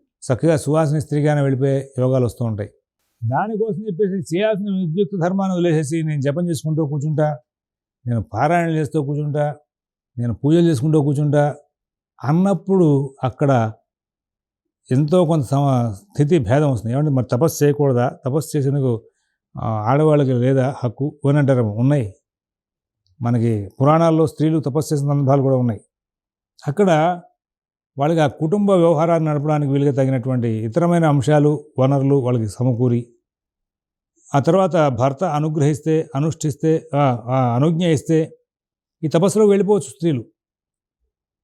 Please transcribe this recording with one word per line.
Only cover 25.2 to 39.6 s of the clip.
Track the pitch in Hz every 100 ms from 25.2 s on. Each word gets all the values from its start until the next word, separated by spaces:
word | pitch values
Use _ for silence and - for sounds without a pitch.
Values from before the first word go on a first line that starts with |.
| 135 143
కూడా | 135 131
ఉన్నాయి. | 123 107 _ _ _ _ _ _ _ _ -
అక్కడ | 139 196 156 165 175 - _ _ _ _ _ _ -
వాళ్ళకి | 143 165
ఆ | 147
కుటుంబ | - 156 208 202
వ్యవహారాన్ని | 190 170 151 165 165 156
నడపడానికి | 147 151 151 143
వీలుగా | 139 143
తగినటువంటి | 131 135 131 123 127 117
ఇతరమైన | 110 110 107 170 175 160
అంశాలు, | 143 123 151 147 151 - -
వనరులు | 131 143 135 139
వాళ్ళకి | 123 123 107
సమకూరి, | - 123 113 123 120 117 _ _ _ _ _ _ _ _ _ _ _ _ 143
ఆ |
తర్వాత | 127 180 190 170 147
భర్త | 113 135 135
అనుగ్రహిస్తే, | 180 147 156 156 143 151 160 160 160 139
అనుష్ఠిస్తే, | 156 151 151 135 160 160 -
ఆ, | 143 143 120 110
ఆ, | 131 127 120
అనుజ్ఞ | 151 165 180
ఇస్తే | 147 - 160 160 - _ _ _ _ _ _
ఈ | 156
తపస్సులో | 170 190 208 214
వెళ్ళిపోవచ్చు | 196